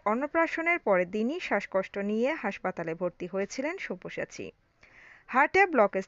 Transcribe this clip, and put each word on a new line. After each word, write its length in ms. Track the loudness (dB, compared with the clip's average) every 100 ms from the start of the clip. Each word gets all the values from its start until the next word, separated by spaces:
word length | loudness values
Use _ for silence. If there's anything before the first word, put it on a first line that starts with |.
| -2
অন্নপ্রাশনের 720 | -2 0 2 0 0 0 0
পরের 320 | 4 2 2
দিনই 280 | 0 -2 -2
শ্বাসকষ্ট 580 | -2 -2 0 -2 -2 -4
নিয়ে 360 | -2 0 0
হাসপাতালে 600 | -2 -6 -4 -6 -4 -6
ভর্তি 340 | -4 -4 -6 -6
হয়েছিলেন 480 | -4 -4 -4 -6 -6
সব্যসাচী। 720 | -8 -10 -10 -10 -10 -10 -14 -16 _ _ -20 -20 -20 -20 -2
হার্টে 380 | 2 4 4 4
ব্লকেজ 400 | 6 4 2